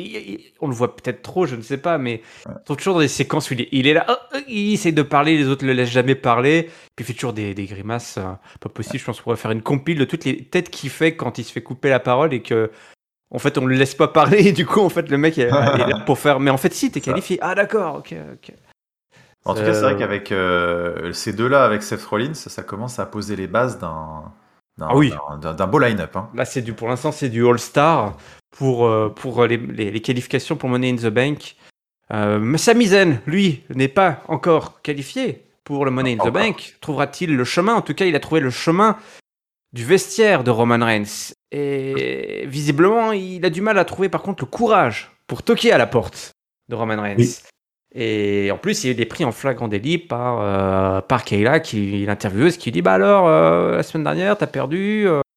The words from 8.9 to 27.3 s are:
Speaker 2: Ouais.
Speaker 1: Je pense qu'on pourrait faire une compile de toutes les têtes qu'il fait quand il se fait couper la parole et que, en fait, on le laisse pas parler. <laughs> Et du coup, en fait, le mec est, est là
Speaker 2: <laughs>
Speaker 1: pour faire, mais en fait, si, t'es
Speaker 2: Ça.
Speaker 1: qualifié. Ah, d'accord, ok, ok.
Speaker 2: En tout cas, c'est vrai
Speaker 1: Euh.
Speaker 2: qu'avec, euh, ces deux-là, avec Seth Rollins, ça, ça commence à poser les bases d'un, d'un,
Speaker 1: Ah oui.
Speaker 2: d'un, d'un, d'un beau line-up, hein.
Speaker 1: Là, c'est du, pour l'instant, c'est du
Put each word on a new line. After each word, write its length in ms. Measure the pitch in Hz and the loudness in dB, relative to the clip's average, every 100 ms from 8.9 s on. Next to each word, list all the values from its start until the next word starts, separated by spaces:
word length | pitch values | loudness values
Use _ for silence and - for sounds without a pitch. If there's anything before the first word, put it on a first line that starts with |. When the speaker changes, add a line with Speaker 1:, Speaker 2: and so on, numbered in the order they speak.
Speaker 2:
Ouais. 40 | 127 | -8
Speaker 1:
Je 60 | |
pense 140 | - 113 | -8 -8
qu'on 60 | |
pourrait 120 | - 113 | -4 -4
faire 160 | 107 | -2
une 100 | 113 | -4
compile 360 | 113 143 139 170 | -2 -2 0 -2
de 60 | |
toutes 200 | 131 165 | 0 -2
les 200 | 139 127 | -4 -6
têtes 260 | 127 180 180 | -4 -4 -4
qu'il 200 | - 139 | -8 -10
fait 240 | - 160 | 0 0
quand 240 | 160 123 113 | 0 -6 -8
il 60 | |
se 80 | 113 | -10
fait 100 | - | -10
couper 280 | - 131 143 | -12 -4 2
la 100 | 127 | 2
parole 340 | 127 123 156 | 2 2 2
et 80 | 127 | 0
que, 300 | - 113 110 - - _ _ _ _ | 0 0 0 -4 -20 _ _ _ _
en 80 | 127 | -4
fait, 180 | 139 139 | -2 0
on 80 | 131 | 2
le 100 | 131 | 2
laisse 180 | 135 | 2
pas 140 | - 151 | 2 2
parler. 300 | 160 139 208 | 6 6 8
<laughs> 100 | 202 | 6
Et 40 | |
du 140 | 175 165 | 4 2
coup, 140 | - | 4
en 80 | 190 | 2
fait, 200 | 175 156 | 2 0
le 80 | 139 | 2
mec 200 | 156 160 | 2 2
est, 40 | |
est 80 | 120 | 2
là 500 | 135 139 135 123 - | 4 4 2 2 0
Speaker 2:
<laughs> 60 | - | 0
Speaker 1:
pour 120 | 127 | 0
faire, 220 | 147 135 | 2 2
mais 100 | 139 | 2
en 60 | 131 | 2
fait, 140 | 185 | 0
si, 160 | - 269 | -2 -4
t'es 80 | 147 | -4
Speaker 2:
Ça. 40 | - | -4
Speaker 1:
qualifié. 260 | 185 - 180 | -4 -2 -4
Ah, 140 | 170 | -2
d'accord, 420 | 185 202 - 175 147 | 0 0 0 -2 -6
ok, 180 | 147 165 151 | -12 -16 -16
ok. 200 | - - - _ _ _ _ _ _ _ _ | -18 -20 -20 _ _ _ _ _ _ _ _
Speaker 2:
En 100 | - | -4
tout 60 | 95 | 0
cas, 140 | 107 | 2
c'est 80 | 107 | 2
vrai 120 | 131 | 2
Speaker 1:
Euh. 40 | 139 | 2
Speaker 2:
qu'avec, 340 | 110 101 - | -2 -2 -2
euh, 800 | 98 92 87 87 85 87 82 85 | 0 2 2 2 0 -2 -4 -6
ces 200 | 87 - | -6 -6
deux-là, 320 | 104 123 139 | -2 2 4
avec 200 | 123 104 | 4 2
Seth 180 | 104 104 | -4 -8
Rollins, 300 | - 104 131 | -4 -4 -4
ça, 160 | 160 - | -6 -14
ça 140 | - | -14
commence 340 | - 101 123 - | -12 -10 -10 -8
à 80 | 98 | -8
poser 300 | 107 104 98 | -8 -8 -6
les 100 | 95 | -4
bases 320 | 104 127 107 | 0 -2 -4
d'un, 460 | 87 80 78 78 78 - _ _ _ - | -10 -10 -12 -14 -16 -20 _ _ _ -10
d'un, 120 | 78 | 0
Speaker 1:
Ah 60 | 131 | 4
oui. 140 | 147 76 73 | 4 0 -10
Speaker 2:
d'un, 60 | 73 | -10
d'un, 160 | 80 | -8
d'un 120 | 80 92 | -4 0
beau 100 | 147 | 2
line-up, 380 | 123 104 80 95 | 2 0 -6 -8
hein. 120 | 110 | -10
Speaker 1:
Là, 100 | 117 | -6
c'est 180 | 127 139 | -6 -6
du, 100 | 113 | -8
pour 160 | 110 117 | -8 -6
l'instant, 240 | 123 151 | -4 -4
c'est 160 | 147 | -4
du 180 | 139 | -4